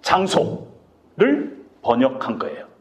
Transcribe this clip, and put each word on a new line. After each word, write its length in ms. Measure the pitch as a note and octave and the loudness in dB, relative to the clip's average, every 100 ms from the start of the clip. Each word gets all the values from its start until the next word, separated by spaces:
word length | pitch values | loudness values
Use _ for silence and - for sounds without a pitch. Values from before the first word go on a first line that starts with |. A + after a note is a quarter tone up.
장소를 1600 | - F#3 F#3+ - A#2+ A2 - - _ _ _ - B2 C#3+ C#3+ - - _ | 2 0 2 0 0 -4 -12 -20 _ _ _ 0 2 2 -2 -10 -20 _
번역한 580 | - A#2 C3 C3 - A2 | 0 2 2 0 -6 -6
거예요. 260 | - - - _ | -6 -10 -16 _